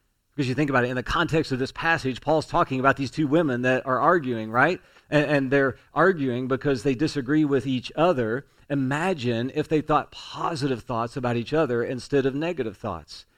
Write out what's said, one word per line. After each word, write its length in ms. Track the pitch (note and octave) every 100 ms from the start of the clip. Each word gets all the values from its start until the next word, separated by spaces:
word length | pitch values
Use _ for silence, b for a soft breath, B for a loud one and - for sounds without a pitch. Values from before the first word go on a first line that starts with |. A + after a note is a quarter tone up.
| _ _ _
Because 140 | - C3
you 80 | B2
think 140 | D3
about 160 | C3 B2
it, 40 |
in 60 | B2+
the 80 |
context 480 | - D#3+ D#3+ D#3+ -
of 80 | B2+
this 140 | C3
passage, 480 | - E3 E3 C3+ A#2+
Paul's 240 | - D#3 -
talking 340 | D#3+ E3+ C3
about 160 | C3+ C3
these 160 | C3+
two 160 | - D3
women 360 | D#3 D#3+ B2
that 220 | B2+ C3 C3+
are 140 | B2
arguing, 500 | C#3+ F3+ B2+ A2+ A2
right? 300 | A#2 D3 F3+ b b -
And, 160 | D3 C#3+
and 260 | D3 C3+
they're 240 | C#3 C3+ A#2+ b
arguing 540 | C#3 F3 F3 C3+ A#2+ B2+
because 360 | C3 D3 C3
they 120 | B2+ B2
disagree 480 | D3+ C#3+ B2 D#3
with 240 | D3+ C#3 C3
each 240 | B2+ - -
other. 480 | E3+ C#3+ A2 B2 b b -
Imagine 800 | C#3+ C3 C#3+ F#3 E3+ A#2 A2+ B2+
if 140 | D3+ D3
they 140 | D#3
thought 280 | - D3 -
positive 680 | - - - E3 D#3+ C#3 A#2+
thoughts 340 | - A#2 A#2 -
about 180 | B2 A#2+
each 180 | A#2
other 300 | D#3 D3 A#2+
instead 420 | A2 B2+ - C#3+ C3
of 80 |
negative 440 | C#3 E3 E3+ A2 -
thoughts, 480 | A2 E2+ D#2 - -